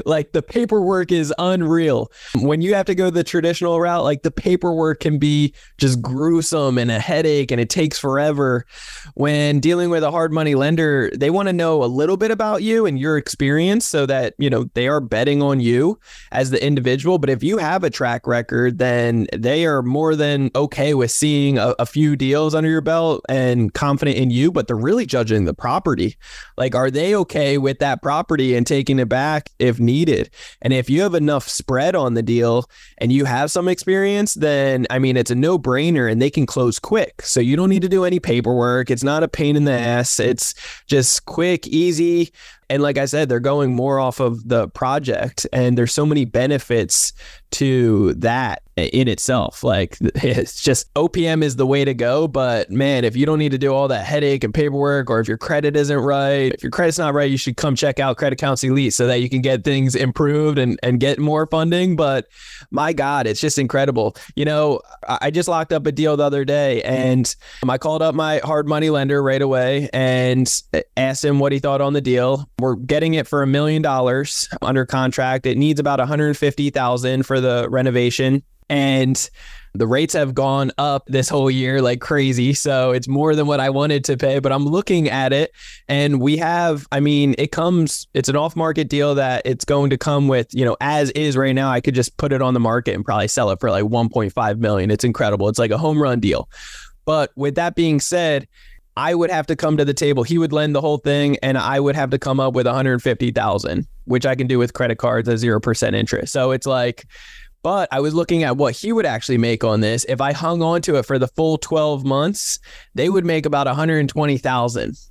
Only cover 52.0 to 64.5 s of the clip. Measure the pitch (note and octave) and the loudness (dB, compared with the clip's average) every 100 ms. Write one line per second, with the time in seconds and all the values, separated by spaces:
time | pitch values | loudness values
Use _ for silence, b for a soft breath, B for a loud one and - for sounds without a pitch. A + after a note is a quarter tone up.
52 | A#2+ C#3+ D#3+ C3+ B2+ A2+ - A#2 C#3 C3 | 0 2 0 0 0 0 0 0 2 2
53 | A#2 A#2 D3 D#3 D3 C3+ C#3 C3+ C#3 A2+ | 0 0 0 2 0 0 0 0 0 -2
54 | F2+ D3 C#3+ C3+ G#2+ D#3+ C#3+ C#3 C#3+ C#3+ | -2 0 0 0 -2 0 0 0 0 0
55 | B2 A2+ A2 A2+ - D3 D3 D3 C#3+ C#3+ | 0 -2 0 -4 -2 -2 0 0 0 0
56 | C#3 C#3 C#3 C#3 C3 - B2 - E3+ D#3+ | 0 0 0 0 0 -2 -4 0 0 0
57 | D#3 C#3+ C#3+ C3 C#3 A#2 D3+ B2+ D3 C3+ | 0 0 0 0 -4 -2 -2 0 0 0
58 | C3+ A#2+ C#3+ B2+ C#3 B2+ C3 C3+ C3 - | -2 0 -2 -2 -2 -2 0 0 0 2
59 | B2 B2 B2 C3 C3 B2+ D3 C3+ C3+ C3 | 2 2 0 0 0 0 0 0 0 0
60 | C3 - D3 D3+ D3+ C#3 B2+ - B2 B2 | -2 0 0 2 2 2 0 0 0 2
61 | C#3 C#3+ D3+ D#3 D#3 D#3+ E3 F3 F#3 D#3+ | 0 0 0 0 0 0 0 2 2 2
62 | C#3+ C3+ - B B B B C#3 D#3 D3 | 0 0 -4 B B B B -4 -2 0
63 | C#3 C#3+ A#2 G#2+ D3+ - B2 C#3 C#3 A#2 | 0 0 -2 -2 -2 -2 0 0 0 0
64 | G#2+ B B - D3 | -2 B B -4 -2